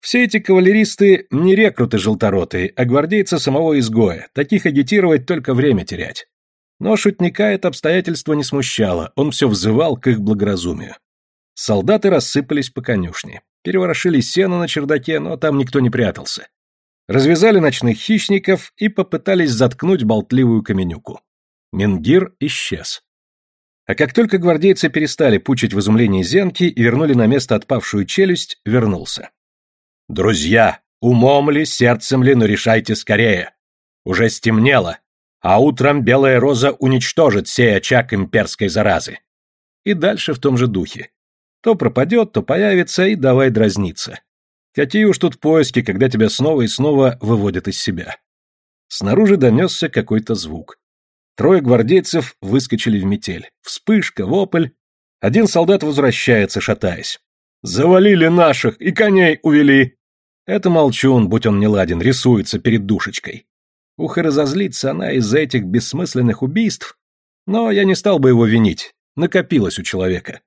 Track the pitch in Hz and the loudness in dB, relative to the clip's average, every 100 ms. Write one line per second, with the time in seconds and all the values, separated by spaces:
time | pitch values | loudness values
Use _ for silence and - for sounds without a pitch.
0 | - 247 247 220 214 190 185 208 214 - | -2 -2 0 -2 2 4 4 4 0 2
1 | 202 185 - 131 175 196 220 - 123 110 | 4 4 0 -2 2 4 2 2 -2 0
2 | 98 107 107 95 85 95 92 - 123 131 | -2 0 0 -2 -4 -4 -6 -2 0 0
3 | 156 208 196 165 - 135 160 147 117 110 | 0 0 0 -2 -2 0 0 0 0 2
4 | 107 82 - - 147 208 180 143 135 208 | 0 -2 -10 -6 -2 0 0 0 0 2
5 | 185 151 127 175 127 123 143 110 82 85 | 2 0 0 -6 -2 0 2 0 -2 -10
6 | - - - _ _ _ _ _ 196 214 | -12 -14 -20 _ _ _ _ _ -2 0
7 | 208 202 175 - 214 196 180 - 156 180 | 0 -2 -4 -2 -2 -2 -4 -4 -2 -2
8 | 180 165 - 151 139 139 127 - 104 87 | -2 -8 -4 -4 -4 -4 -4 -4 -2 -2
9 | 82 - 143 - 135 101 98 110 165 127 | -6 -4 -4 0 0 0 0 0 0 -2
10 | - 113 101 104 104 95 87 76 - - | -2 -2 -2 -2 -2 -4 -6 -8 -12 -20
11 | _ _ _ _ _ - - 104 92 208 | _ _ _ _ _ -14 -4 -2 0 0
12 | 196 175 - 143 139 147 127 - 127 110 | 2 0 0 -4 -2 -4 -6 -10 -4 -4
13 | 87 85 - - _ _ 175 185 180 156 | -4 -10 -16 -18 _ _ -4 -2 -2 -2
14 | 180 156 117 - 190 180 170 - 143 151 | 0 0 0 -2 0 -2 -4 -4 -2 -2
15 | 131 156 147 156 156 139 131 143 123 123 | -2 -6 -6 -4 -2 0 0 0 0 0
16 | 110 - - - - _ _ _ _ _ | -2 -4 -10 -12 -14 _ _ _ _ _
17 | _ 117 135 165 214 208 156 135 120 113 | _ 0 2 4 4 4 2 0 -2 -2
18 | - 220 - 196 185 185 - _ 214 208 | 0 -2 0 -2 0 -2 -2 _ -4 -2
19 | 180 160 - 185 160 113 127 123 160 185 | -4 -4 -2 0 0 2 0 0 -2 0
20 | 110 110 98 123 127 113 104 98 90 82 | 0 -2 0 0 2 0 -2 -4 -4 -8
21 | - - _ _ _ _ _ 92 101 95 | -14 -20 _ _ _ _ _ -4 -2 -2
22 | 85 175 185 _ 147 - - - - - | 2 2 2 _ -8 -6 -8 -10 -10 -14
23 | _ _ _ _ _ _ _ _ - 98 | _ _ _ _ _ _ _ _ -8 -2
24 | 147 - 226 190 175 156 185 185 165 143 | -2 0 0 2 2 2 2 2 0 -2
25 | 151 - 147 117 - 127 123 101 98 107 | -4 0 2 2 0 -2 -2 -2 0 2
26 | 117 95 90 160 190 - 175 - 117 120 | 2 0 0 0 0 -2 -2 0 0 2
27 | 156 127 110 139 - 110 - 131 - 104 | 2 2 2 0 0 -4 -2 -4 -2 -4
28 | 98 - 190 175 - - - 120 113 90 | -4 0 2 0 -4 -10 -2 0 2 -2
29 | - - - _ _ _ _ _ _ _ | -6 -12 -14 _ _ _ _ _ _ _
30 | _ - 98 95 76 113 107 - _ _ | _ -2 0 0 2 4 4 0 _ _
31 | 117 123 127 143 143 147 156 - 120 117 | 2 4 4 4 2 0 -2 0 0 0
32 | - 131 127 131 110 104 - 113 - 107 | -2 0 4 4 2 0 2 0 0 -6
33 | - 104 113 92 87 _ _ _ _ _ | -2 0 2 0 -4 _ _ _ _ _
34 | - 92 113 - 113 110 120 135 87 82 | -6 -2 0 0 0 2 4 2 0 -8
35 | _ _ _ _ 90 98 143 127 127 143 | _ _ _ _ 0 4 2 2 0 2
36 | 117 131 135 127 131 127 139 - 131 131 | 2 4 4 4 2 2 0 0 0 0
37 | 127 - 156 104 - - 120 101 - 127 | -2 2 2 2 -4 2 2 2 2 0
38 | 120 101 92 113 104 - 101 104 104 85 | 0 -4 -2 -2 -2 -4 -4 0 0 0
39 | - - _ _ _ _ _ _ - 190 | -4 -16 _ _ _ _ _ _ -4 -2
40 | 170 208 - 135 139 127 123 98 80 - | 0 -2 -6 -2 0 2 0 -2 -6 -10
41 | - _ _ _ _ _ - 208 233 - | -18 _ _ _ _ _ -2 0 0 0
42 | 139 233 214 - 95 156 208 190 175 - | 0 0 0 -4 -2 -2 0 0 -2 0
43 | 190 208 131 127 131 110 110 95 95 - | 0 0 2 4 2 2 0 0 -6 -6
44 | - - _ _ _ _ _ - 143 202 | -14 -14 _ _ _ _ _ -4 -2 2
45 | 214 190 175 - 151 160 139 - 127 95 | 2 2 -2 -2 2 2 2 0 -2 0
46 | 131 123 110 - 143 156 113 - 139 143 | 0 2 0 0 0 0 -2 -2 0 2
47 | 131 123 104 113 101 92 98 95 - 87 | 2 0 -2 0 0 -4 -8 -8 -6 -8
48 | - - _ _ _ _ _ _ _ - | -10 -16 _ _ _ _ _ _ _ -8
49 | 98 135 214 190 127 117 180 - 165 - | -2 2 4 4 4 2 0 -4 -4 -4
50 | 107 110 110 110 85 78 - - _ _ | -2 -4 -2 -8 -8 -14 -16 -20 _ _
51 | _ _ _ - 104 190 131 123 113 185 | _ _ _ -2 2 2 4 2 4 2
52 | - 165 135 - 98 127 127 113 - 104 | 2 -4 -4 -10 -2 -2 -2 -4 -2 -2
53 | 95 104 - 85 - _ - - - 214 | 0 -4 -6 -12 -14 _ -16 -12 0 0
54 | - - 95 170 196 175 151 _ _ _ | 0 -6 -2 -2 0 -2 -2 _ _ _
55 | _ _ - 151 220 175 170 196 151 143 | _ _ 0 2 2 2 2 2 0 0
56 | 135 117 - 117 98 - - 107 98 85 | 0 0 0 2 2 -4 -4 -4 -4 -6
57 | - - _ _ _ _ - 92 156 185 | -10 -12 _ _ _ _ -8 0 4 6
58 | 202 190 160 175 165 131 123 - - 151 | 6 4 4 4 2 2 -2 -2 -6 0
59 | 208 190 175 156 160 147 143 139 127 _ | 2 4 4 2 2 4 6 4 2 _
60 | _ _ _ _ - 202 190 170 147 123 | _ _ _ _ -6 -2 0 2 2 2
61 | 135 127 101 110 113 101 107 101 92 85 | 2 4 2 0 0 0 2 2 0 0
62 | 107 131 131 117 - 104 117 113 98 101 | 0 0 2 0 0 -4 -2 -2 0 -4
63 | 101 - - - _ _ _ _ _ - | -4 -10 -14 -16 _ _ _ _ _ -10
64 | 160 - 160 143 143 160 196 127 135 139 | -6 -2 0 0 0 -2 -4 -4 -6 -4
65 | - 131 110 135 147 123 95 110 120 139 | -4 -2 0 0 0 -4 -2 -2 -2 -6
66 | 180 127 123 107 135 165 226 - - - | -6 -2 -2 -2 -4 -2 -2 -4 -14 -20
67 | _ _ _ _ - 214 226 202 196 185 | _ _ _ _ -6 -2 0 0 2 0
68 | 208 180 131 120 113 113 107 80 - _ | 0 2 4 4 4 4 2 0 -12 _
69 | _ - 170 190 175 156 95 - 90 95 | _ -4 -2 -2 0 0 0 -4 -6 -4
70 | 92 90 - - | -2 -4 -8 -20